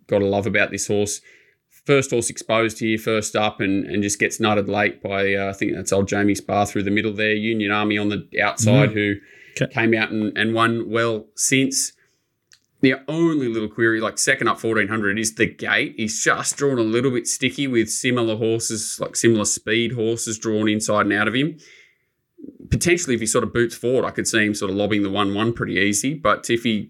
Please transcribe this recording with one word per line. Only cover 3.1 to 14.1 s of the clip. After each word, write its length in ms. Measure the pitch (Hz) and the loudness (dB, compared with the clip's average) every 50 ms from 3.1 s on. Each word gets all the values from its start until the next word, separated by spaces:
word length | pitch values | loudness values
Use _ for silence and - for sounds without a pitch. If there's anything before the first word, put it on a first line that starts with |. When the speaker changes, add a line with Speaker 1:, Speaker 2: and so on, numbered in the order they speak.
| 113 110 104 - - 110 | -2 -2 -2 -2 -2 0
Speaker 1:
up, 240 | 107 107 - - | 0 0 -2 -2
and, 240 | 107 98 95 98 - | -2 0 0 0 -2
and 180 | - - 104 101 | -2 -2 -2 -2
just 160 | 101 101 - | -2 0 0
gets 200 | 113 101 - - | 0 -2 0 0
nutted 280 | 113 107 107 104 101 98 | 0 2 2 2 0 0
late 340 | 98 104 104 104 - - | 0 0 0 0 -2 -4
by, 320 | - 107 98 98 98 98 98 | -8 -6 -2 -2 0 0 0
uh, 140 | 98 98 98 | 0 -2 -4
I 40 | 98 | -4
think 220 | - 104 101 - | -4 -4 -4 -4
that's 180 | 82 95 - - | -4 -4 0 0
old 160 | 98 101 98 | 2 2 2
Jamie 260 | - 101 101 104 101 | 0 2 2 2 2
Spar 300 | 95 - - 104 101 101 | 0 -2 -2 0 0 0
through 180 | 101 - 104 98 | 0 0 -4 -2
the 80 | 98 | 0
middle 220 | 101 107 104 110 104 | 0 0 0 -2 -2
there, 200 | 101 107 107 107 | -2 0 0 0
Union 380 | 107 104 113 113 110 104 101 | 0 0 -2 -2 0 0 0
Army 260 | 104 104 107 107 107 107 | 0 0 0 0 0 0
on 120 | 104 104 | 0 -2
the 180 | 104 95 - - - - | -2 -4 -6 -6 -4 -2
outside, 480 | 101 104 - - 113 107 104 - 107 107 | 0 0 0 0 2 4 6 6 6 4
Speaker 2:
Mm. 40 | 107 | 2
Speaker 1:
who 220 | 107 104 104 101 101 - - - - - - - - | 0 0 0 0 -2 -6 -16 -20 -20 -20 -12 -6 -4
Speaker 2:
Okay. 120 | 131 - - | -4 -2 0
Speaker 1:
came 200 | 127 117 113 113 | 0 2 2 2
out 180 | 110 110 - | 2 0 0
and, 260 | 95 110 107 104 - - | -2 -2 -2 -2 -2 0
and 160 | 107 110 113 | 0 0 2
won 360 | 113 113 113 117 117 113 - | 2 2 2 2 0 -2 -2
well 380 | 107 117 117 117 113 107 107 _ _ | 0 0 0 0 0 -4 -6 _ _
since. 580 | - - - 135 131 135 131 135 - - - - _ _ _ _ _ _ _ _ _ _ _ _ - _ _ _ _ | -4 -2 2 2 2 2 2 0 -2 -4 -4 -8 _ _ _ _ _ _ _ _ _ _ _ _ -20 _ _ _ _
The 140 | - 131 131 131 - - | 2 2 2 2 -4 -6
only 400 | 156 160 170 165 160 151 131 120 | -2 2 2 2 2 0 -2 -2
little 220 | 113 113 107 104 | -2 -2 -4 -4
query, 320 | - - 117 117 113 110 | -2 2 2 2 2 2
like, 160 | 110 104 | 0 -2